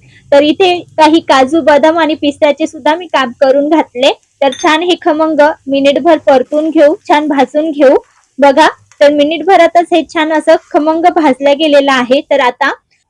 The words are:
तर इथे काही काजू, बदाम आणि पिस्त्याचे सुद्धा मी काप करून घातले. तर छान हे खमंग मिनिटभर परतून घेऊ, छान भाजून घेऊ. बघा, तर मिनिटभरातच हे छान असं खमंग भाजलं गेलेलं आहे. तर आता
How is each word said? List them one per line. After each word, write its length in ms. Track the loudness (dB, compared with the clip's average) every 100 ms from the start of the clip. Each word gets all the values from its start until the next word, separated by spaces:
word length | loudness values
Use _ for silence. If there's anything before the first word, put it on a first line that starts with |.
| _ _ -2
तर 100 | 0
इथे 380 | 2 0 0 -2 -6 0
काही 220 | 2 2
काजू, 420 | 0 0 0 0
बदाम 360 | 2 2 2 0
आणि 140 | -2
पिस्त्याचे 540 | -2 -4 -2 -2 -2 -6
सुद्धा 280 | -6 -4 -4
मी 100 | -4
काप 240 | -4 -4 -2
करून 300 | 0 0 0
घातले. 420 | -2 -2 -2 -4 -4 _ -4
तर 100 | -4
छान 300 | -2 -2 -2
हे 140 | -2 -4
खमंग 380 | -2 -2 -2 0 0 -2 -6
मिनिटभर 500 | -2 0 0 0 0
परतून 520 | 2 0 0 -4 -2
घेऊ, 260 | 2 2 0 -2
छान 200 | -2 -2
भाजून 440 | -2 -2 -2 -4
घेऊ. 240 | 0 2 2 -4 _ _ 0
बघा, 280 | 2 2 0 -2 _ 0
तर 140 | 0
मिनिटभरातच 800 | 2 -2 -2 0 2 2 0 0
हे 100 | -2 -2
छान 200 | -4 -2
असं 220 | -2 0 0 _
खमंग 320 | -2 -2 0 0 0
भाजलं 420 | 0 0 -2 0
गेलेलं 340 | 2 2 2
आहे. 300 | 0 0 -2
तर 180 | -2 -2
आता 320 | -2 -2 -4 -6 _ _